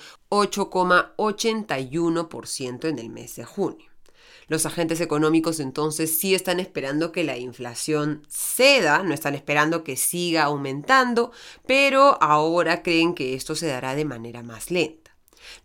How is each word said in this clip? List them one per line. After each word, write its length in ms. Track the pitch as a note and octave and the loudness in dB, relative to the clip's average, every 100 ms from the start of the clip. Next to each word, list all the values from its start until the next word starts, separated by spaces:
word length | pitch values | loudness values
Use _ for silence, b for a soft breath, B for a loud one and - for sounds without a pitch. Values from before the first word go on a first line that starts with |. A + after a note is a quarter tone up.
| B B _ | B B _
ocho 420 | G3+ G3 G3+ F#3+ | 0 0 0 -2
coma 420 | F#3 F3+ F3+ - - | 0 4 4 2 -2
ochenta 600 | G#3+ G#3 A3+ A3 G#3 C#3 | -4 0 -2 -2 -4 -6
y 200 | C3 D3+ | -4 -2
uno 300 | E3+ E3 E3 | 0 0 -4
por 180 | B2 A2+ | -8 -10
ciento 400 | - B2+ B2+ D#3+ | -8 -8 -6 -4
en 100 | C#3+ | -4
el 140 | A2+ | -8
mes 240 | A#2 A#2+ - | -14 -16 -16
de 100 | A#2+ | -12
junio. 400 | - F3+ - - - - b b b b | -6 -4 -6 -16 -20 -20 b b b b
Los 160 | D#3 D#3 | -4 -2
agentes 340 | D#3+ E3 E3 | -2 -2 0
económicos 600 | E3+ D3 D#3 E3 D#3+ D#3+ | 0 2 4 4 2 -2
entonces 580 | C3+ C3 D3+ D3+ D#3 - | -4 -4 -4 -2 -2 -2
sí 160 | G3 F#3+ | 0 0
están 240 | F#3 F3+ | 0 -4
esperando 540 | F3+ - C3+ D3 E3 | -4 -6 -4 -2 -2
que 100 | E3 | -2
la 140 | D#3 B2 | -4 -4
inflación 920 | B2 A#2+ B2 A#2+ - D3+ D3 D3+ - | -10 -10 -12 -8 -2 -2 -2 -4 -10
ceda, 720 | - - - C4 C#4 E3 D3+ | -10 -6 4 6 6 4 2
no 120 | F#3+ | 2
están 220 | C#3+ D3 C#3+ | -2 -4 -6
esperando 500 | - D3 D3+ E3 E3 | -2 2 2 0 -4
que 100 | C3 | -4
siga 480 | - F3 F3 D#3+ | -4 -2 -2 2
aumentando, 880 | D3 D3 C#3 C3+ - C4 B3 A#3 A#3 B B B - | 2 0 -4 -6 2 4 4 2 -2 B B B 0
pero 560 | C4 C#4 C4+ C#4+ - | 4 4 6 6 6
ahora 640 | D#3 D3+ D#3 E3+ D#3+ F3 | 4 4 4 2 2 0
creen 320 | F3+ E3 E3 E3+ | 0 2 2 0
que 200 | C3 C3 | -4 -6
esto 200 | - D#3 | -6 -4
se 120 | E3+ | -4
dará 280 | B2+ C3 C#3 | -4 -4 -4
de 80 | |
manera 400 | D3+ A#2+ A#2 A#2+ | -4 -8 -12 -14
más 260 | A#2 A2+ - | -16 -16 -4
lenta. 300 | F3 D#3 - _ _ _ B B B | -2 -2 -4 _ _ _ B B B